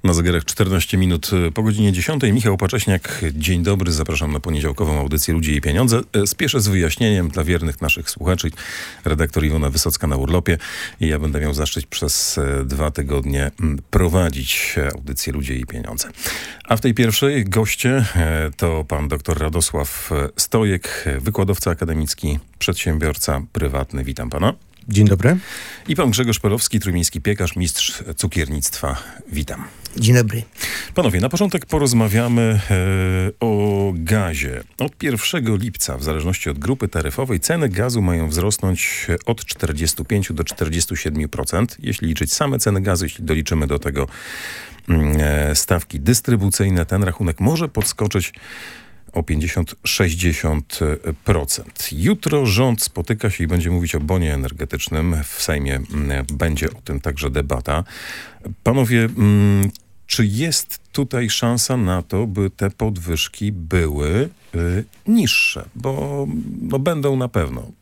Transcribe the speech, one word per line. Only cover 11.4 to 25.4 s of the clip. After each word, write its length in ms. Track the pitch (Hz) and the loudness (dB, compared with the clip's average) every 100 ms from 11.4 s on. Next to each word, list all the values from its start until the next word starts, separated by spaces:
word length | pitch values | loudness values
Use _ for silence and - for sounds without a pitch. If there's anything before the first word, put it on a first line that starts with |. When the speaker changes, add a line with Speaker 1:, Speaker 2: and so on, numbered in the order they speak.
Speaker 1:
miał 120 | 73 | 0
zaszczyt 320 | 71 73 - - | 0 -2 -4 -6
przez, 520 | - 71 - - - | -4 -2 0 0 0
e, 280 | 69 69 67 | 0 0 -2
dwa 260 | 69 76 | 0 0
tygodnie, 600 | 71 69 71 67 69 69 - | -2 -2 0 0 0 -2 0
m, 180 | 80 71 - | -2 -2 0
prowadzić, 840 | - 87 90 87 64 64 - - - | 2 4 4 2 0 -2 -2 -2 -2
e, 140 | 69 | -2
audycję 400 | - 69 65 - | -4 -8 -6 -4
Ludzie 220 | 69 65 64 | -4 -4 -4
i 100 | 62 | -6
Pieniądze. 440 | 60 - - - - - - - - - | -8 -8 -8 -8 -8 -8 -8 -10 -14 -2
A 120 | 113 | 2
w 40 | |
tej 120 | 127 | 2
pierwszej 520 | 110 117 104 139 143 95 | 4 2 4 2 2 2
goście, 600 | 101 107 - 123 135 107 87 | 2 0 0 2 2 2 2
e, 360 | 80 78 78 - | 2 0 -2 -2
to 260 | 85 80 | 0 0
pan 240 | 73 76 73 | -2 -2 -2
doktor 320 | 73 - 76 | -4 -2 -2
Radosław, 720 | 78 85 - 76 71 - - | 0 0 0 -2 -4 -6 -4
e, 180 | 76 69 - | -2 -2 -2
Stojek, 680 | - 117 107 92 - - - | 0 2 2 2 -2 -6 -4
e, 140 | 67 | -2
wykładowca 520 | 69 101 95 98 - | -2 0 0 0 0
akademicki, 680 | 82 82 78 78 - 76 71 - - | -2 -2 -2 -2 -2 -2 -4 -6 -6
przedsiębiorca 840 | - - - 76 78 71 - 69 - | -4 -2 0 0 0 0 -2 -2 -4
prywatny. 500 | - 71 69 67 67 | -2 -2 -2 -4 -4
Witam 260 | 64 64 62 | -4 -6 -4
pana. 240 | 73 202 226 - - - | 0 0 -2 -16 -18 0
Speaker 2:
Dzień 180 | 104 104 | 6 6
dobry. 300 | 95 123 180 | 6 4 2